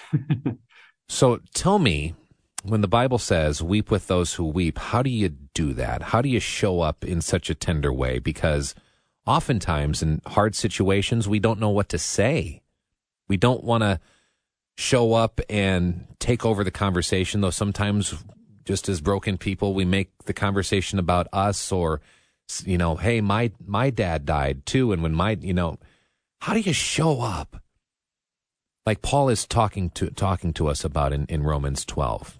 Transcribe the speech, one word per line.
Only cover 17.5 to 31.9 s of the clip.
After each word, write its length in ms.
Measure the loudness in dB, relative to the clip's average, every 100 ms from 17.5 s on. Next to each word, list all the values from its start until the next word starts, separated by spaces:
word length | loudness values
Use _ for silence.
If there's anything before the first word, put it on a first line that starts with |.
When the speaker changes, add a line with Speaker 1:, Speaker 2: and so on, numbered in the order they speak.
Speaker 2:
sometimes 720 | 0 -2 0 0 0 -2 -6 -12 -20 -20 -10
just 240 | -4 -4 -2
as 120 | -2
broken 380 | 0 0 0 -4
people, 360 | -4 -2 0
we 100 | 0
make 260 | 2 0 -2 _ -8
the 80 |
conversation 640 | -4 0 0 0 0 0 -2
about 260 | 2 2 0
us 400 | 0 0 0 -2
or, 280 | -2 0 -2 -6 _ _ _ -14
s-, 160 | -8
you 140 | -2 0
know, 160 | 2
"Hey, 260 | 0 0 2
my, 300 | 2 2 0 -4
my 260 | -4 0 0
dad 340 | 0 0 -2
died 420 | 0 0 0 -2 -2
too." 260 | 2 2
And 100 | 2
when 120 | 0
my, 160 | 2 0 0
you 140 | -2
know, 260 | 0 -2 -4 -14 _ _ _ _ _
how 120 | -2
do 60 | 0
you 120 | 0
show 500 | -2 -2 0 2 2
up? 380 | -2 -6 -8 -14 -20 _ _ _ _ _ _ _ _ _ _ _
Like 180 | -2 -2
Paul 280 | 0 2 2
is 160 | 0 0
talking 440 | 0 0 0 -4
to, 200 | -4 -6
talking 420 | -2 -2 0 -2
to 160 | -2 -2
us 160 | -2
about 280 | -4 0 0
in, 140 | 0 -2
in 140 | -2
Romans 420 | 0 0 -2 -4
twelve, 540 | -6